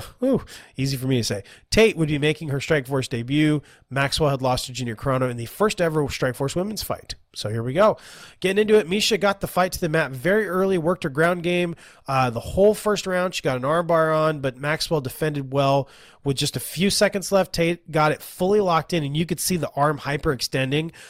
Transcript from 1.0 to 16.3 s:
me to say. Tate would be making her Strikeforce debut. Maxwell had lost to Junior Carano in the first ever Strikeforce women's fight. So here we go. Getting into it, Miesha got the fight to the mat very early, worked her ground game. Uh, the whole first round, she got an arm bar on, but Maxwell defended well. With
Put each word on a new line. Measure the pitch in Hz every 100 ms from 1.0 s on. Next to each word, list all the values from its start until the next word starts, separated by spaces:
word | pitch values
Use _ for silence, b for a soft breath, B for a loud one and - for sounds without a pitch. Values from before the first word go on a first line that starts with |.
| 131
me | 127
to |
say. | - 101 - B B
Tate | 202 220 160
would | 151
be | 147
making | 151 151 156
her | 135
Strikeforce | - 151 127 139 123
debut. | 120 120 147 151 147 b b b
Maxwell | 131 143 - 147
had | 135
lost | 127 127 -
to |
Junior | 123 120 107
Carano | 139 131 127
in | 120
the | 117
first | - 208 -
ever | 165 156
Strikeforce | 135 - 131 123 143 170
women's | 208 202
fight. | - - - - _ -
So | 107
here | 113
we | 123
go. | 156 214 - B B B B
Getting | 185 196
into | 220 214
it, | 160
Miesha | 208 - 196
got | 196 196
the | -
fight | 180 185
to | -
the | 170
mat | 160 135
very | 127 156 214 185
early, | 185 196 185
worked | 160 185
her | 160
ground | 135 170 180
game. | 170 175 175 - b b -
Uh, | 131 123
the | 113
whole | - 185 208 208
first | 214 196 190
round, | 180 180
she | -
got | 151 127
an | 135
arm | 170 170
bar | 165 160
on, | 156 156 151
but | 135 131
Maxwell | 147 156 - 156
defended | 127 - 156 143 135
well. | 139 139 139 131 b b b
With | 143